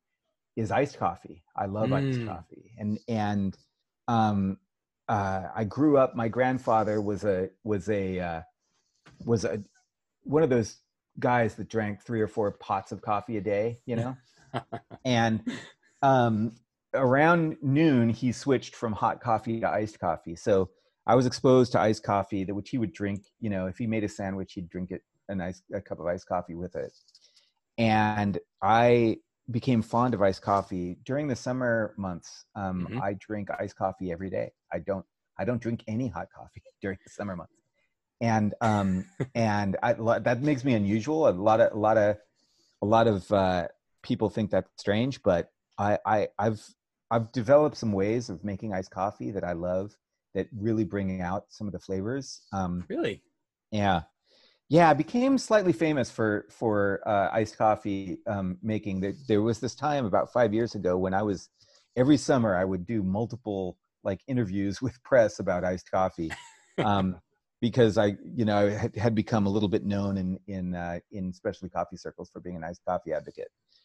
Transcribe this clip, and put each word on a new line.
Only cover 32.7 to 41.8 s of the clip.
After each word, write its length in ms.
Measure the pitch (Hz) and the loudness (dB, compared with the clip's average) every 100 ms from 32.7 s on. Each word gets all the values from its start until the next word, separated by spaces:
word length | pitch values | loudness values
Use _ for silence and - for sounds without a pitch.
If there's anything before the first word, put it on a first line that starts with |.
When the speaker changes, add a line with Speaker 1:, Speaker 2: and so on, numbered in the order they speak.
| 92 90 | -4 -6
Speaker 2:
Mm-hmm. 140 | 117 | -4
Speaker 1:
I 120 | 98 101 | -6 -6
drink 300 | - 107 98 - | -8 -8 -6 -6
iced 160 | 101 - | -8 -4
coffee 360 | 98 92 92 | -6 -4 -6
every 180 | 85 95 | -6 -6
day. 220 | 101 113 _ - | -6 -8 _ -10
I 80 | 87 | -8
don't, 260 | 82 98 - _ _ - | -4 -6 -8 _ _ -8
I 60 | 98 | -4
don't 160 | 120 | -4
drink 220 | 113 117 - | -4 -6 -6
any 200 | 110 131 | -6 -4
hot 200 | 87 87 - | -6 -12 -16
coffee 260 | - - - | -20 -20 -20
<laughs> 100 | _ | _
during 160 | 101 95 | -8 -8
the 60 | - | -12
summer 260 | - 101 90 | -12 -10 -10
months. 180 | 80 _ _ _ _ _ _ - | -12 _ _ _ _ _ _ -4
And, 320 | 117 110 104 - | 2 2 2 0
um, 440 | 117 104 98 92 95 - | 0 2 2 -2 -4 -8
Speaker 2:
<laughs> 160 | 131 120 | -6 -2
Speaker 1:
and 420 | 113 104 101 90 | 0 0 0 0
I, 120 | 117 | 0
lo-, 260 | 117 113 113 | 0 0 0
that 220 | 113 120 | 2 0
makes 220 | 147 139 | 0 0
me 120 | 135 117 | 2 2
unusual. 520 | 101 110 107 156 143 | 2 0 0 2 2
A 40 | |
lot 280 | 90 107 110 | 4 4 6
of, 140 | 117 | 4
a 40 | |
lot 200 | 110 | 4